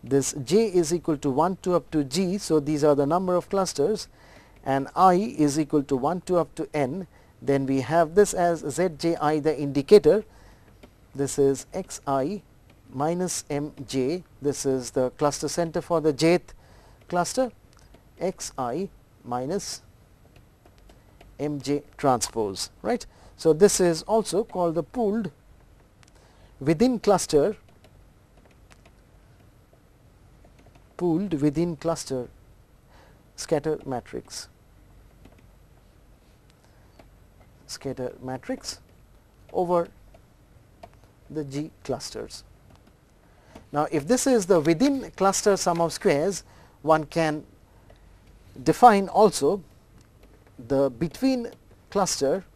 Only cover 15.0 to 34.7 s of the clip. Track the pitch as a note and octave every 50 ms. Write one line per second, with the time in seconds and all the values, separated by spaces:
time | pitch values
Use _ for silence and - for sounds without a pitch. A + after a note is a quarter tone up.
15 | B2+ B2 - - D3+ D3 C#3 - - C#3+ - - E3+ E3 D3+ F3+ - - F3 D#3+
16 | D3 D#3 C#3+ C3 D#3+ E3 F3 F3+ - - - - - - - - - - - _
17 | - - F3 F3+ F3 - - B3+ C4 A#3+ - - - - - - - - - -
18 | _ - _ - - F#3 F#3 - - - - - C3 A#2+ B2 E3 G3 G3 - -
19 | _ _ - _ - A#2+ A#2+ B2 B2+ C#3 F3+ G3+ - - - - - - - _
20 | - _ - _ - - _ - - _ _ _ _ - _ - - - - -
21 | _ - _ - - - - - C#3 D3+ D3 C#3+ B2+ C#3 D3 C#3+ - - - -
22 | - C#3 B2+ A#2 - - - A#2 A2 G2+ G2 - - - - - - G#3 B3 A#3
23 | - - _ - - - - - - E3 D#3 D#3 G3 G3+ - - F#3 F3 E3 D#3+
24 | - - G#3 A3+ G3 - - F#3+ A3+ - - F3+ F3 E3+ D#3 E3+ D#3 - - B3+
25 | A#3 G3+ G3+ A#3 G#3 E3 - _ - - - - - _ - - - _ _ _
26 | - - _ - - _ _ - - - - - C3+ C#3 E3 D3+ A3+ C4 B3 G#3+
27 | - G#3 G3+ F3 - - - D3 C#3+ G3 G#3 - - - - - _ - _ -
28 | - - _ _ _ _ _ - - - _ - - _ - - _ - _ _
29 | _ _ _ - _ - - _ - - _ - _ _ _ _ _ _ _ _
30 | _ - _ _ - - - - - - _ - - - _ - _ _ _ -
31 | F3+ F3 D#3+ E3+ G3+ G3 E3+ C#3 C#3 D3+ C#3 D#3 E3+ F3 E3 C#3 - E3 E3 -
32 | - - C3+ B2+ A#2+ - - - - - - _ - _ - - _ _ - -
33 | - - - _ _ _ _ - - - E3 D3 C#3 D#3+ D3+ C#3+ - C#3 C3 A#2+
34 | - - - B2 - - - - - - - _ _ _